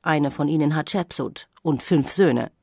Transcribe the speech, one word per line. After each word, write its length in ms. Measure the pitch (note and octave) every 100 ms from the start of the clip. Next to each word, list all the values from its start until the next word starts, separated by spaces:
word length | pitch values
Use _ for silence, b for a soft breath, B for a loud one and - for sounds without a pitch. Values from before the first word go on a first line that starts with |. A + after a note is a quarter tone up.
eine 300 | - D#3 C#3+
von 180 | - D3
ihnen 260 | D#3 D3+
Hatschepsut, 720 | D#3 D3 G3+ E3+ - B2+ - - _
und 220 | D#3+ C#3
fünf 280 | - E3 C3+
Söhne. 420 | - F#3 A#2+ A#2+ _